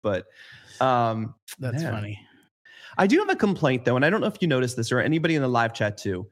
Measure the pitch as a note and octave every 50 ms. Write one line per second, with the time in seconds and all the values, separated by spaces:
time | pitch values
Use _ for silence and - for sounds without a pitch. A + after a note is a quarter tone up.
0 | - G#2+ G2 F2+ - _ _ - - - - - - - - - C3 C3 B2+ A#2+
1 | A#2 A2+ A2 A2 A2 A2 - _ _ - - - C3 B2 A2+ D3 E3 C3 G#2+ G#2+
2 | G#2 G#2 G#2 G2 - _ _ - _ _ _ _ _ - - - - - - -
3 | F#3+ G3 B3+ F4+ G#4+ G4 F#4 - - G#3 F#3 - D#3 C#3 C3 B2 B2 A#2+ B2 B2+
4 | C#3 D#3 G3 A3 - G#3+ G#3 - F#3 E3 C3+ B2+ B2+ A#2+ B2 - A2+ - B2 B2
5 | F2 A#2+ D#3+ D#3+ D#3 E3+ E3 D3+ C3+ B2+ B2 A#2 A#2 A2+ - - A2 G#2 G2+ -
6 | - G#2 F#2+ F2+ F#2+ -